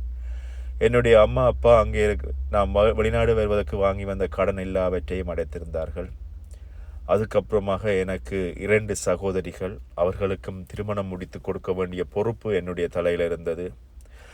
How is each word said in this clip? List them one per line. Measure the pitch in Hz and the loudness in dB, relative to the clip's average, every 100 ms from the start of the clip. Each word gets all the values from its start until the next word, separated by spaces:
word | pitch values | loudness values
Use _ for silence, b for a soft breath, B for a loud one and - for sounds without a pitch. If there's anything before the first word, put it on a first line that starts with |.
| - B B B B B B B | -8 B B B B B B B
என்னுடைய | 113 123 117 110 | 4 6 8 8
அம்மா | 107 123 123 | 8 6 2
அப்பா | 110 117 117 | 4 6 6
அங்கே | 107 107 | 6 2
இருக்கு, | 107 101 - - - | 2 0 -4 -6 -2
நான் | 104 98 | 2 2
வ-, | 101 110 | 4 4
வெளிநாடு | 107 110 117 113 | 4 2 2 4
வருவதற்கு | 113 107 104 98 104 | 4 4 2 0 0
வாங்கி | 98 98 | 0 0
வந்த | 98 98 92 | -2 -2 -2
கடன் | - 95 98 | 0 0 0
எல்லாவற்றையும் | 95 95 92 90 - 92 87 | -2 0 0 0 -2 -4 -4
அடைத்திருந்தார்கள். | 82 80 87 82 80 80 78 85 - - - - b b b b b - | -4 -4 -6 -6 -6 -6 -6 -8 -10 -12 -14 -14 b b b b b 0
அதுக்கப்புறமாக | 101 110 107 92 107 98 92 107 95 | 0 2 0 0 0 0 -2 0 0
எனக்கு | 92 92 - 95 90 - | 0 -4 -4 -4 -4 -4
இரண்டு | 98 107 107 98 | -2 -2 -2 -4
சகோதரிகள், | - 87 95 92 87 - 92 - - | -2 0 0 -2 -4 -6 -8 -8 -10
அவர்களுக்கும் | - 87 95 95 95 - 92 87 | -2 -2 0 -2 -4 -8 -12 -12
திருமணம் | - 104 101 95 | -10 -6 -4 -6
முடித்து | 92 90 95 | -6 -10 -12
கொடுக்க | - 92 - | -8 -6 -4
வேண்டிய | 90 90 90 | -2 -2 -4
பொறுப்பு | 85 101 107 110 110 | -4 -2 -2 -2 -2
என்னுடைய | 98 87 87 85 | -2 -2 -2 -2
தலையில | 90 87 85 | 0 0 2
இருந்தது. | 85 85 85 82 90 - - - B B B | 2 0 -2 -4 -6 -10 -20 -20 B B B